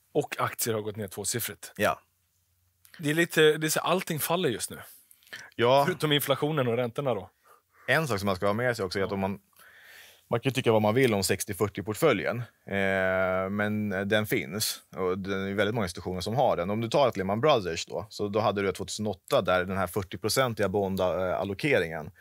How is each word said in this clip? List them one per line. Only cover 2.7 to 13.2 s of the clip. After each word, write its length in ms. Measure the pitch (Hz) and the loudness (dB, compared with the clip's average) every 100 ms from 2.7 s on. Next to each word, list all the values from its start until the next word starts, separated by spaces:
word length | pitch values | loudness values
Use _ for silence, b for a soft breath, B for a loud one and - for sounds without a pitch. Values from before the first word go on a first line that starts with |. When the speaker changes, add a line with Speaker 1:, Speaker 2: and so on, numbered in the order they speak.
| _ _ - | _ _ -6
Speaker 1:
Det 120 | 147 | 0
är 40 | |
lite, 440 | 156 170 175 156 156 | 2 2 6 6 6
det 100 | 156 | 0
är 20 | |
så, 100 | 151 | 0
allting 400 | 143 180 - 156 | 0 0 -2 -4
faller 300 | - 175 165 | 0 0 0
just 200 | 98 - | -2 -6
nu. 80 | 87 - - _ _ - B B - | -10 -16 -20 _ _ -20 B B 2
Speaker 2:
Ja. 280 | 117 139 143 | 6 6 4
Speaker 1:
Förutom 260 | 175 151 | 0 2
inflationen 560 | 147 139 135 147 156 123 | 2 2 0 2 0 0
och 80 | 117 | 0
räntorna 360 | 120 - 139 | -2 -2 -2
då. 160 | 107 92 _ b b _ _ - | -2 -4 _ b b _ _ 0
Speaker 2:
En 200 | 139 160 | 2 2
sak 120 | 101 | 0
som 60 | 101 | 0
man 100 | 90 | 2
ska 100 | 101 | 2
ha 80 | |
med 220 | 104 127 110 | 2 0 0
sig 80 | 95 | -2
också 140 | 101 | -2
är 40 | |
att 60 | 95 | -2
Speaker 1:
Ja. 40 | |
Speaker 2:
om 60 | 98 | 0
man, 200 | 95 98 _ _ B B B B B B B | -2 -4 _ _ B B B B B B B
man 120 | 120 | -2
kan 100 | 135 | 0
ju 40 | |
tycka 180 | 127 120 | 0 4
vad 100 | 110 | 4
man 140 | 107 117 | 4 4
vill 180 | 131 | 2
om 100 | 101 | 2
sextio 300 | 95 98 - | 0 -2 -2
fyrtio-portföljen, 840 | 101 104 - 95 107 160 104 71 117 117 _ - | -2 -2 -2 -6 2 2 2 0 -4 -8 _ -6
eh, 840 | 98 98 95 95 92 | -2 0 0 0 2